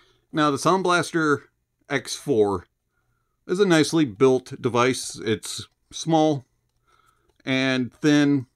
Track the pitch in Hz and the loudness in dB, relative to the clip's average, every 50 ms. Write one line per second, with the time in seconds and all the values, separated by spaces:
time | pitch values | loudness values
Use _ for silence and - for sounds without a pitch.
0 | _ _ _ _ _ _ - 160 151 147 139 131 - 180 180 190 180 180 175 175 | _ _ _ _ _ _ -4 0 0 0 0 0 0 0 0 2 2 0 0 0
1 | 160 - - 165 156 151 143 - - _ _ _ _ _ _ _ _ - 139 131 | -2 -2 -4 -2 0 0 0 -2 -4 _ _ _ _ _ _ _ _ -8 -8 -8
2 | - - - - - 139 131 110 104 101 98 87 - _ _ _ _ _ _ _ | -6 -8 -12 -10 -4 -2 2 2 2 2 0 -4 -8 _ _ _ _ _ _ _
3 | _ _ _ _ _ _ _ _ _ - 185 185 208 185 165 156 147 - 160 165 | _ _ _ _ _ _ _ _ _ -6 -2 0 2 4 4 4 4 2 2 0
4 | 156 127 95 101 131 131 131 127 127 - - - - 120 107 120 120 131 127 - | 0 -2 0 2 4 4 4 2 -2 -8 -14 -6 -6 -2 0 0 0 0 0 -4
5 | - - - - - 110 110 - - - - - - - _ _ _ _ - - | -8 -12 -14 -8 -4 -4 -4 -4 -6 -12 -14 -14 -14 -18 _ _ _ _ -16 -10
6 | - 160 160 160 156 156 151 135 - _ _ _ _ _ _ _ _ _ _ _ | -4 -2 0 2 2 0 0 -4 -8 _ _ _ _ _ _ _ _ _ _ _
7 | _ _ _ _ _ _ _ _ _ 131 131 131 131 131 131 127 123 113 - _ | _ _ _ _ _ _ _ _ _ -4 -4 -2 -2 -2 -2 -2 -4 -6 -8 _
8 | - 151 147 147 143 143 143 139 120 - _ | 2 2 4 4 4 2 0 0 -2 -8 _